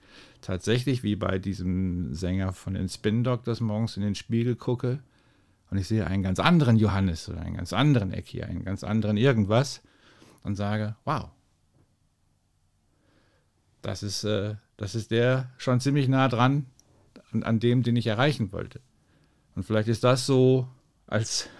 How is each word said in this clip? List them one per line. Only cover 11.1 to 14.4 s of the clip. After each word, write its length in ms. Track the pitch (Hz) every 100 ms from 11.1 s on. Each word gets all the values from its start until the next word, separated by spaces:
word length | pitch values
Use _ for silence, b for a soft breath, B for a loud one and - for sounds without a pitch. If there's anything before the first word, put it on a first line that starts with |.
| 147 - _ _ _ _ _ _ _ _ _ _ _ _ _ _ _ _ _ _ _ _ _ _ _ _ _
das 200 | 101 98
ist, 220 | 104 -
äh, 320 | 104 104